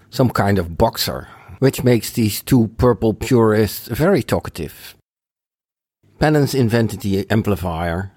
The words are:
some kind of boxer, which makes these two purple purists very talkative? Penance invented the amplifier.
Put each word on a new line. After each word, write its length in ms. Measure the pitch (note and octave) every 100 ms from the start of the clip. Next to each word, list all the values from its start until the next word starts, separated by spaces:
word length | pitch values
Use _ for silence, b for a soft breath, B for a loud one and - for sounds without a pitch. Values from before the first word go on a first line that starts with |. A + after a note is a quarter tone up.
| _
some 180 | - A2+
kind 280 | - G2+ G2+
of 180 | E2+ E2
boxer, 500 | A2+ - - C2 - B B B
which 240 | C3 -
makes 280 | B2+ A#2+ -
these 300 | - G#2+ -
two 240 | - C3 A2 -
purple 360 | B2+ A#2 A2+
purists 760 | G#2 - B2 A2 G#2+ G#2+ - -
very 340 | - D#3+ F#3
talkative? 720 | - F2 - - D2+ - - - _ _ _ _ _ _ _ _ _ _ _ -
Penance 340 | D3+ D3+ C#3
invented 480 | - A#2 A#2 A2 -
the 240 | G2+ F#2+ G2+
amplifier. 840 | G#2+ G#2 F#2+ F2+ D#2+ E2+ E2+ F#2+